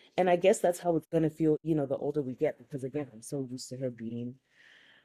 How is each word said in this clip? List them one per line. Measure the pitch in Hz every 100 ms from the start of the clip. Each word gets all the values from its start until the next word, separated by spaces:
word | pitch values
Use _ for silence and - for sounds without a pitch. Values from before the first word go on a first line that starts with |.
| _ -
And | 185
I | 175
guess | 185 -
that's | 180 180
how | 175 160
it's | -
gonna | 165 156
feel, | 156 156 151
you | 156
know, | 156 139
the | 135
older | 139 147
we | 131 120
get, | 147 -
because, | 123 139
again, | 131 147 135
I'm | 110
so | - 143 127
used | 127 -
to | 127
her | 131
being | 120 113 120 123 131 _ _ _ - _ _